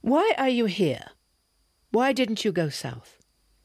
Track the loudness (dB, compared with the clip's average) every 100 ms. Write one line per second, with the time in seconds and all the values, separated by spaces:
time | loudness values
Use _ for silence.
0 | 2 2 2 2 0 2 0 0 0 -2
1 | -8 -20 _ _ _ _ _ _ _ 0
2 | 2 2 0 0 -2 0 -2 -4 -10 -12
3 | -16 _ _ _ _ _